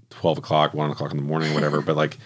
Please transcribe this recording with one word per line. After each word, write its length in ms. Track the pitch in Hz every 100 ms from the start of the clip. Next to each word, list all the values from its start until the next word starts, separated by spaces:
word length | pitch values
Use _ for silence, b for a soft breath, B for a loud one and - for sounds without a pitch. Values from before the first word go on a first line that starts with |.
| _
twelve 260 | - 85 80
o'clock, 360 | - 78 76
one 160 | 73 76
o'clock 220 | 71 73
in 40 | 73
the 60 |
morning, 320 | 71 80 78
whatever. 260 | 76 76 73
But, 160 | 73 76
like, 220 | 76 -